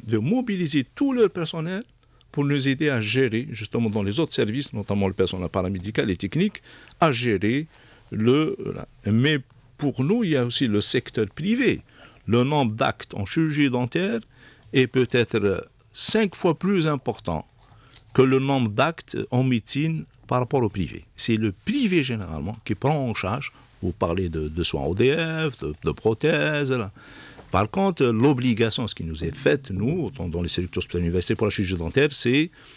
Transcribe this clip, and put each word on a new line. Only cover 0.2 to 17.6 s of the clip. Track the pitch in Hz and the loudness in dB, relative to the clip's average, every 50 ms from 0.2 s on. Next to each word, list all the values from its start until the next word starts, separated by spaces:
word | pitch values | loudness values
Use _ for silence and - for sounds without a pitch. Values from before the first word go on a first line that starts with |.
| 110 147 226 254 254 226 196 180 175 143 160 143 135 - _ | 2 2 0 0 0 -2 -2 -2 -2 0 0 0 0 -2 _
tout | - 285 277 262 | -2 0 0 4
leur | 247 220 190 | 4 2 2
personnel | - 185 165 - - 165 156 170 190 214 247 - _ _ _ _ _ _ _ _ | 2 -2 -6 -4 -4 -6 -6 -4 -6 -6 -8 -10 _ _ _ _ _ _ _ _
pour | - 147 143 | -2 -2 0
nous | 143 143 143 131 | 2 2 2 2
aider | 139 135 143 156 147 | 0 0 2 0 0
à | 135 113 | 2 0
gérer, | 107 104 110 131 135 117 110 113 131 151 | 0 0 2 2 2 2 2 -2 -4 -4
justement | 120 104 107 - - 117 117 107 | -8 -10 -8 -4 -2 -2 0 0
dans | 101 110 98 | 0 0 -2
les | 98 104 156 | 0 0 0
autres | 160 - - | -2 0 0
services, | - 120 104 110 139 135 - | 0 0 0 -2 -4 -6 -6
notamment | - 107 98 - 101 101 98 | -6 -8 -4 -2 0 0 0
le | 95 92 | 0 2
personnel | - 95 - - 92 90 87 | 0 0 0 0 -4 -4 -2
paramédical | - 98 92 92 98 92 87 104 107 156 - 104 | -2 -2 -2 0 -2 -4 -6 -4 -2 -2 0 0
et | 92 | -2
technique, | - 101 95 - 151 190 214 - - - - - - - - - - | -2 -4 -4 -2 0 0 -2 -2 -8 -16 -20 -20 -20 -20 -20 -2 0
à | 170 160 | 2 2
gérer | 127 117 123 123 104 90 95 107 127 143 160 - - - - - - - - - | 2 2 0 0 0 2 2 0 0 0 -4 -6 -14 -20 -20 -20 -20 -20 -16 -10
le, | - 107 107 120 131 151 156 - - - - - - | -4 2 4 4 4 4 2 0 -2 -4 -6 -8 -8
la, | - - - - - - 101 | -8 -12 -14 -18 -6 -2 0
mais | 107 117 131 156 156 139 135 - _ - _ _ _ | 2 4 4 2 2 0 -4 -8 _ -20 _ _ _
pour | - 147 139 - - 131 | -4 -2 -2 0 0 0
nous, | 151 214 247 226 | 2 2 2 2
il | 170 | 2
y | 151 | 2
a | 127 123 | 2 0
aussi | 120 120 - 139 | 0 0 0 0
le | 117 104 107 | 2 2 2
secteur | 98 - - - - - - 117 107 | 2 2 0 -2 -2 -2 -2 -2 -2
privé. | 98 - - 156 202 233 254 254 180 101 - - _ _ - - - - - _ | -2 -4 -4 -2 0 0 2 2 0 0 -2 -6 _ _ -20 -20 -20 -20 -12 _
Le | - 110 120 123 | 2 2 4 4
nombre | 139 151 147 131 110 110 | 4 2 2 2 0 0
d'actes | 110 - - - - - - - | 0 -2 -2 -2 -6 -12 -10 -8
en | - 98 | -8 -6
chirurgie | - - 160 160 156 143 147 147 135 | -2 0 0 0 0 2 2 2 2
dentaire | 120 123 123 120 - 165 185 202 233 226 - - _ - - - - - _ - - | 2 0 -2 0 0 -2 -2 0 -2 -4 -6 -10 _ -20 -20 -20 -20 -20 _ 0 2
est | - 127 | 2 2
peut-être | 117 - 131 123 - - 120 113 - - 110 101 101 92 82 - - _ _ _ _ - | 4 2 2 2 2 2 0 2 2 0 0 2 2 0 0 -4 -10 _ _ _ _ -6
cinq | - - - - 214 220 185 - | -2 0 2 2 2 2 0 -2
fois | - - 180 156 | 0 0 0 2
plus | - - 190 202 180 156 | 2 0 0 2 2 2
important | 156 147 127 - 123 107 - - - 82 78 - - _ _ | 0 0 -2 -4 -6 -6 -6 -6 -4 -4 -4 -6 -10 _ _